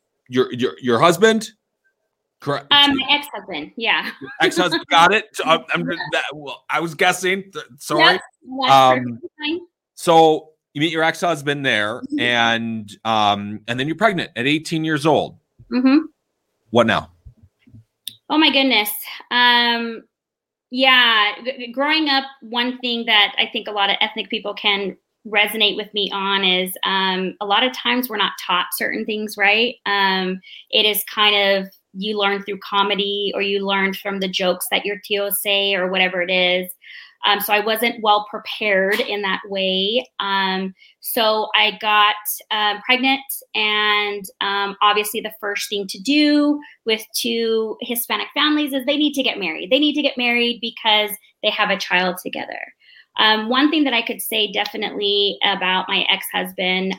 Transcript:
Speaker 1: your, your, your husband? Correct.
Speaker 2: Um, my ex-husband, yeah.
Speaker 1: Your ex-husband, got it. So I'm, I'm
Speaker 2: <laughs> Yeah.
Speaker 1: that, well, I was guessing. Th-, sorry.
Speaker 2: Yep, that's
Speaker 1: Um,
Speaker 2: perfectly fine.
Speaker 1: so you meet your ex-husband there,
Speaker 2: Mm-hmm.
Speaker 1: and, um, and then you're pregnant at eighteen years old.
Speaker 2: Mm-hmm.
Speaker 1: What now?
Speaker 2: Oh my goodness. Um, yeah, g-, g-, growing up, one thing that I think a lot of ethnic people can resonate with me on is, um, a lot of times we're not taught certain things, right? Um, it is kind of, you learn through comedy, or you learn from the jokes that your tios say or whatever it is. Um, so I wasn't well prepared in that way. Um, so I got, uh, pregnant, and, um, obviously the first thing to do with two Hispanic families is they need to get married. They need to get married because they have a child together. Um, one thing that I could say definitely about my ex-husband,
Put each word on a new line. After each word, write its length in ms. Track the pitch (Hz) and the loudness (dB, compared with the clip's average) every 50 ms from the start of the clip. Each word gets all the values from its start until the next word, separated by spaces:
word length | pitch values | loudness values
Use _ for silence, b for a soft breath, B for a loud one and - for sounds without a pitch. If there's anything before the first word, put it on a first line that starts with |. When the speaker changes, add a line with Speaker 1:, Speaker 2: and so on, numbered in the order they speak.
| _ _ _ _ _ _ | _ _ _ _ _ _
Speaker 1:
your, 240 | 127 127 127 - | 0 0 0 0
your, 240 | 127 120 123 117 - - | 0 -2 -2 -4 -4 -4
your 200 | 131 123 117 113 | 0 0 2 4
husband? 500 | 151 175 175 165 208 226 226 226 214 - - _ _ _ _ _ _ _ _ _ _ _ _ _ _ _ _ _ | 6 4 6 6 4 4 4 2 -2 -6 -16 _ _ _ _ _ _ _ _ _ _ _ _ _ _ _ _ _
Correct. 280 | - - 285 262 - - | -6 -6 -6 -6 -6 -4
Speaker 2:
Um, 260 | 285 285 285 285 269 | 0 0 2 2 0
my 100 | 262 262 269 | -2 -2 -2
ex-husband, 600 | 285 294 - - - 208 196 - 180 147 302 - _ | -2 -4 -4 -8 -14 -16 -14 -10 -10 -10 -10 -12 _
yeah. 360 | - 226 214 175 156 - - - - | -6 -4 -2 -2 -2 -4 -8 -12 -14
Speaker 1:
Your 100 | 135 - - - | -16 -16 -4 -2
ex-husband, 440 | 160 - - 170 180 170 160 - - - | -2 0 0 0 0 0 -2 -4 -4 2
got 240 | 175 165 170 180 | 4 6 6 6
it. 120 | 202 214 202 - | 4 2 -2 -4
So 100 | - - | -8 -6
I'm, 220 | 175 151 165 165 - - 143 | 0 2 2 0 0 -4 -4
I'm 60 | 170 | -4
Speaker 2:
<laughs> 100 | 170 170 | -2 -4
Yeah. 60 | 170 165 - 147 | -6 -6 -6 -4
Speaker 1:
that, 120 | 156 160 131 - | -4 -4 -4 -4
well, 320 | 147 151 147 135 120 - _ - | -10 -12 -14 -14 -16 -16 _ -4
I 80 | 135 156 | -2 -2
was 160 | 165 170 151 | -2 -4 0
guessing. 560 | 156 190 180 180 180 185 180 190 196 190 196 | 2 2 2 2 2 -2 -2 -2 -2 -4 -10
Th-, 140 | - 151 139 - 127 143 | -14 -16 -16 -16 -20 -16
sorry. 340 | - - 147 151 165 175 | -6 -2 2 4 4 4
Speaker 2:
Yep, 80 | 185 185 - - _ _ _ 254 254 269 | 4 2 -4 -12 _ _ _ -12 -8 -4
that's 120 | 262 254 | 4 6
Speaker 1:
Um, 260 | - 135 131 127 127 127 | 8 8 8 8 6 4
Speaker 2:
perfectly 300 | 123 123 120 117 339 - - - | 0 -6 -8 -10 -14 -18 -14 -8
fine. 200 | 302 294 330 359 349 _ _ _ _ _ _ | -6 -4 -4 -6 -8 _ _ _ _ _ _
Speaker 1:
so 560 | - - 170 165 165 160 160 156 151 - - _ _ _ _ | -4 2 4 6 6 6 6 4 2 -4 -12 _ _ _ _
you 80 | _ 143 | _ -2
meet 120 | 151 170 | -2 -2
your 100 | 156 160 | 0 0
ex-husband 640 | 160 160 160 - 196 175 165 147 139 147 143 147 139 | 0 0 0 0 -2 -2 -2 -2 -2 -4 -4 0 0
there, 360 | 131 117 107 104 104 113 127 | 0 2 2 0 0 -4 -6
Speaker 2:
Mm-hmm. 180 | - - 294 294 | -8 -6 -4 -2
Speaker 1:
and, 720 | 120 123 120 120 117 117 117 113 117 113 113 110 104 101 - - _ | 0 2 2 4 4 2 2 0 -2 -4 -6 -8 -10 -12 -18 -8 _
um, 560 | 110 113 107 104 104 104 104 101 101 107 104 107 | 0 2 4 4 4 2 0 -2 -8 -10 -10 -8
and 140 | - 120 127 | -6 -4 -4
then 80 | 135 151 | -2 -4
you're 80 | 160 | -2
pregnant 340 | 156 208 226 196 165 110 - _ | 0 0 0 0 0 -6 -6 _
at 100 | - 120 | -4 0
eighteen 380 | 139 151 156 156 - 170 160 160 | 0 0 0 -2 -4 -4 -2 -2
years 220 | 160 156 147 139 | -2 -2 0 2
old. 300 | 165 143 110 85 71 - _ _ _ _ _ - _ | 4 4 4 2 -2 -8 _ _ _ _ _ -12 _
Speaker 2:
Mm-hmm. 340 | 233 247 254 262 269 311 311 - _ _ _ _ _ _ _ _ _ _ _ _ | -2 2 4 4 4 4 2 0 _ _ _ _ _ _ _ _ _ _ _ _
Speaker 1:
What 160 | - 120 113 | 2 4 4
now? 240 | 113 98 78 - - _ _ _ - _ _ - _ _ _ _ - - - _ _ _ _ _ - - _ _ - | 4 2 0 0 -6 _ _ _ -20 _ _ -20 _ _ _ _ -20 -20 -20 _ _ _ _ _ -20 -20 _ _ -2
Speaker 2:
Oh 80 | - 311 | 2 4
my 140 | 320 294 | 4 4
goodness. 380 | 240 277 269 269 240 214 208 214 - - - B B B - _ | 4 4 2 4 2 2 0 -2 -6 -10 -12 B B B -8 _
Um, 720 | 240 240 247 247 240 240 240 240 233 233 233 233 226 208 - _ _ _ _ _ _ _ _ _ _ _ _ _ | 0 4 4 6 6 4 4 2 0 -2 -4 -6 -8 -12 -16 _ _ _ _ _ _ _ _ _ _ _ _ _
yeah, 640 | 254 247 262 262 254 247 240 233 226 214 208 208 - - 233 | -2 2 6 6 8 6 6 6 4 4 2 2 0 -4 -8
g-, 220 | 247 - 247 247 | -8 -8 -8 -12
g-, 60 | 240 | -10
growing 360 | 233 262 277 294 311 311 311 294 | -4 -2 0 0 0 0 2 2
up, 160 | 269 269 269 - - _ | 0 0 0 -4 -14 _
one 360 | - 220 226 240 240 254 254 254 | -14 -6 -4 -2 -2 -2 -4 -6
thing 280 | - 247 240 233 226 | -6 -4 -4 -4 0
that 280 | 233 220 208 202 196 - | 4 4 4 4 4 2
I 100 | - 226 | -2 -2
think 200 | 226 - 226 196 | -2 -4 -8 -8
a 60 | 220 | -4
lot 180 | 208 208 196 196 | -2 0 0 0
of 60 | 196 - | 0 0
ethnic 280 | 214 220 - 220 202 190 | -2 -4 -4 -8 -8 -6
people 260 | - 208 196 202 202 | -8 -6 -6 -6 -8
can 420 | - - 214 202 196 202 185 185 - _ _ _ _ _ | -2 0 0 0 0 -2 -6 -8 -10 _ _ _ _ _
resonate 500 | 220 208 208 214 233 240 220 214 208 - | -2 2 2 2 2 2 0 0 0 0
with 160 | 208 208 202 | -2 -8 -6
me 180 | - 208 196 - | -6 -4 -4 -4
on 320 | - 196 196 196 196 196 196 | -4 -4 -2 0 0 2 2
is, 280 | 185 185 185 185 185 - - - | 2 2 2 0 -4 -4 -6 -4
um, 500 | 190 190 190 190 190 185 185 190 180 - _ | -2 0 0 0 0 0 -2 -4 -4 -6 _
a 60 | 214 | -2
lot 180 | 202 202 220 247 | 2 2 2 2
of 80 | 254 | 0
times 360 | 254 - - 240 240 254 247 247 | -2 -4 -2 -2 0 0 -2 -4
we're 80 | 220 | -2
not 160 | 208 196 180 - - - | -2 -2 -2 -2 -8 -4
taught 200 | - 180 180 - - - | -2 -2 -2 -2 -4 -6
certain 300 | - 226 - - 214 220 | -6 -4 -4 -4 -6 -6
things, 320 | 220 214 214 214 214 208 | -6 -6 -6 -6 -8 -4
right? 380 | 208 196 202 208 220 233 240 - _ _ | 0 2 2 4 4 0 0 -2 _ _
Um, 560 | 202 202 202 196 190 190 190 185 185 185 190 B B B B B B | -2 0 2 2 2 2 0 0 -2 -4 -6 B B B B B B
it 160 | - 214 208 | 0 2 2
is 180 | 214 208 202 - - | 2 0 -2 -6 -6
kind 220 | - 220 208 208 208 202 202 196 196 196 190 | -2 0 2 2 4 4 4 4 2 0 0
of, 60 | 190 - _ _ _ _ | -6 -14 _ _ _ _
you 240 | 190 196 214 214 208 | -8 -6 -4 -2 0
learn 240 | 202 196 202 202 196 | 0 0 0 -2 -4
through 140 | - 202 190 | -8 -10 -10
comedy, 760 | - - 208 202 196 202 202 196 202 202 202 202 202 196 - | -10 -4 -2 0 0 0 0 0 -2 -2 -2 -2 -4 -4 -2
or 80 | 202 | -2
you 240 | 202 202 196 202 196 | -2 -2 -2 -2 -2
learn 260 | 196 196 196 190 196 190 | 0 0 0 0 0 -2
from 260 | - - 202 196 196 | -4 -6 -6 -4 -2
the 80 | 196 190 | -4 -4
jokes 380 | 185 - 190 180 180 185 - - | -2 -2 0 0 0 -2 -4 -2
that 140 | 202 196 - | -2 -2 -2
your 120 | 202 208 196 - - | -2 -6 -6 -6 -4
tios 240 | 208 202 202 202 196 | -2 -2 -2 -2 -4
say 400 | - - 214 202 196 196 196 196 | -4 -2 0 0 2 2 0 0
or 160 | 185 180 185 | 0 0 0
whatever 320 | 190 185 185 185 185 180 | 0 0 0 0 0 -2
it 80 | 175 180 | -2 0
is. 400 | 185 185 180 180 180 185 180 185 - B B B B B B B B B - | 0 0 2 2 0 0 -2 -6 -12 B B B B B B B B B 0
Um, 140 | 202 208 202 | 0 0 0
so 120 | 202 - | 0 0
I 80 | 208 208 | 0 0
wasn't 400 | 208 220 220 214 233 233 233 233 | 2 0 -2 0 0 -2 -2 0
well 240 | 208 214 208 208 208 - | 2 2 2 2 2 -4
prepared 720 | - 208 - - - - 220 214 196 190 190 190 208 220 | -10 -12 -10 -10 -8 -4 -2 0 2 2 2 2 0 0
in 220 | 247 - 208 208 | -2 -4 -4 -4
that 180 | 202 190 190 190 - | -2 -4 -4 -4 -6
way. 600 | 202 196 190 190 190 185 185 190 202 226 247 247 - _ - | -8 -6 -2 -2 0 0 0 0 0 -2 -2 -4 -6 _ -8
Um, 520 | 208 196 196 196 190 190 185 190 190 190 185 b b b b b | -4 -2 0 0 0 0 -2 -2 -4 -6 -8 b b b b b
so 480 | - - - 247 226 214 220 220 214 - - | -12 -6 -2 0 2 2 2 0 -2 0 2
I 220 | 214 214 214 196 185 | 2 2 2 0 -2
got, 340 | - 214 208 214 208 208 214 - - - - - - _ | -2 2 4 4 4 4 2 -2 -6 -8 -10 -10 -8 _
uh, 300 | 220 214 208 208 202 202 - | -4 0 0 0 0 -2 0
pregnant, 340 | - 254 247 254 269 269 269 269 - - - - _ - | 0 2 2 2 0 0 -2 -4 -10 -12 -12 -12 _ -6
and, 680 | 214 214 214 214 214 214 208 208 208 208 202 202 208 196 - - _ | -4 -2 0 0 0 2 2 2 0 0 -2 -6 -8 -12 -14 -10 _
um, 360 | 196 202 202 202 202 196 196 - | -4 -4 -2 -2 -2 -4 -2 2
obviously 400 | 214 208 202 208 208 208 - 220 | 2 4 4 2 0 -2 -6 -6
the 140 | 190 - - - | -8 -8 -12 -8
first 280 | - 202 202 - - - | -8 -6 -6 -6 -6 -6
thing 180 | 214 202 196 190 | -6 -6 -6 -8
to 100 | - 202 | -10 -8
do 640 | 190 262 285 302 302 294 294 294 294 294 294 294 294 B B B _ | -2 2 2 4 4 4 4 4 4 2 0 -2 -6 B B B _
with 180 | 226 220 214 - - - | -2 -2 -2 -4 -8 -8
two 600 | - - 233 233 233 233 226 226 220 220 214 208 - | -6 -4 -2 -2 -2 0 0 0 0 -2 -4 -6 -10
Hispanic 480 | 247 240 240 240 - - 226 208 - - | -8 -6 -6 -6 -4 -4 -4 -4 -4 -6
families 400 | - 294 294 302 302 302 302 277 | -2 -2 0 2 2 0 0 -2
is 140 | 269 269 240 | -4 -4 -2
they 100 | 262 294 | -2 0
need 180 | 294 302 294 285 | 0 0 0 0
to 80 | 285 | -2
get 160 | 262 226 - 202 | -2 -2 -4 -4
married. 320 | 190 165 160 156 170 185 | -6 -6 -6 -6 -2 0
They 100 | 247 285 | 2 2
need 140 | 302 302 262 | 2 2 0
to 80 | 294 | 0
get 140 | 269 269 - | -2 -2 -2
married 440 | 247 247 240 240 240 240 240 240 240 | 0 -2 0 2 2 0 0 -2 -4
because 480 | - 226 - - - 226 214 214 214 208 202 - b b b _ | -6 -10 -10 -4 0 2 4 4 2 0 -4 -12 b b b _
they 80 | - 214 | -2 -2
have 200 | 208 - 208 190 | 0 0 0 0
a 80 | 196 190 | 0 -2
child 400 | - - 185 180 185 180 175 - | -2 0 0 2 2 0 -2 -4
together. 380 | - - - - - - - - - - - b b b b b b b _ - | -8 -8 -8 -8 -10 -10 -10 -12 -14 -16 -18 b b b b b b b _ 2
Um, 280 | 220 214 220 220 220 220 | 4 4 4 2 0 0
one 200 | 247 254 285 302 | 2 2 2 4
thing 140 | 320 311 | 4 2
that 100 | 294 269 240 | 2 2 0
I 80 | 226 | -2
could 200 | 226 - 220 190 | -2 -4 -8 -8
say 300 | - - 226 220 214 208 | -6 -4 -2 -2 -2 -2
definitely 880 | 196 208 208 - - 214 214 190 - 202 208 202 202 202 202 196 196 - | -2 -4 -4 -4 -4 -6 -6 -6 -4 -2 -2 0 2 2 0 0 0 0
about 460 | - 202 196 185 185 185 185 185 185 - | 0 0 0 0 0 0 0 0 0 0
my 180 | 196 185 175 - | -2 0 2 0
ex-husband, 880 | 196 190 - - - - 185 185 185 - 185 185 185 185 190 190 190 | 0 -2 -4 -6 -4 -4 -4 -4 -6 -4 -2 -2 0 0 -2 -4 -6